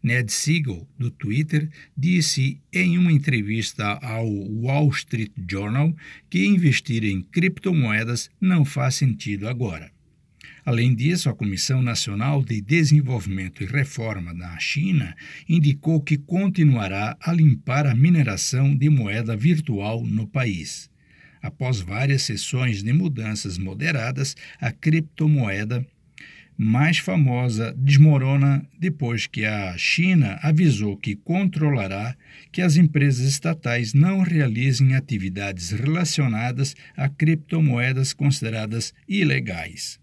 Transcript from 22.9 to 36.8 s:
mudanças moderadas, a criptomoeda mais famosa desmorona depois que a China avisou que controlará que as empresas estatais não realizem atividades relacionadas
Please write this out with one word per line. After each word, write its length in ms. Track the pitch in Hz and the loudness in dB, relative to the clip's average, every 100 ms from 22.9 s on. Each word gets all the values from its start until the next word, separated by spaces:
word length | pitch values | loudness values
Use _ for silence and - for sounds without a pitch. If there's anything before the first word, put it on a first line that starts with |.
mudanças 640 | 139 180 135 107 107 104 87 | 0 0 -4 -6 -6 -6 -6
moderadas, 800 | 92 98 151 147 113 131 139 - - - | -8 -6 -4 -2 -4 -4 -6 -6 -18 -8
a 120 | 127 | -8
criptomoeda 1120 | - 156 160 156 - 151 151 110 98 107 123 131 _ _ - - - - - | -4 0 0 -2 -2 0 2 0 -4 -4 -6 -6 _ _ -20 -20 -20 -20 -4
mais 420 | 110 113 156 165 | 0 4 4 2
famosa 760 | - 185 139 123 123 110 117 - | 0 2 2 2 0 -2 -4 -2
desmorona 920 | 135 143 156 143 131 139 139 139 - _ | 4 8 8 8 4 2 4 2 -2 _
depois 480 | 180 156 120 117 - | -6 -2 -4 -4 -6
que 200 | - 107 | -4 -4
a 300 | 107 95 87 | -2 -6 -4
China 600 | - - 175 180 117 - | -2 0 4 4 2 0
avisou 540 | 143 151 175 107 104 98 | 0 4 4 2 -2 -4
que 180 | - 101 | -6 -8
controlará 960 | - 170 196 160 151 139 95 98 107 131 _ - - | -4 0 0 0 0 0 -2 -6 -8 -10 _ -20 -12
que 100 | - | -2
as 140 | 180 151 | 2 6
empresas 500 | 165 151 143 127 131 | 4 4 2 2 0
estatais 680 | 139 165 160 123 120 113 | -2 -4 -4 -2 -2 0
não 280 | 135 170 190 | 4 4 4
realizem 720 | 175 165 135 110 131 120 131 | 0 2 0 0 0 2 2
atividades 800 | 131 - 107 95 92 101 92 85 | 2 -2 -4 -4 -6 -8 -8 -6
relacionadas 1040 | 104 131 165 170 - 135 110 120 123 135 - | -4 -2 -2 -2 0 0 0 -4 -4 -4 -6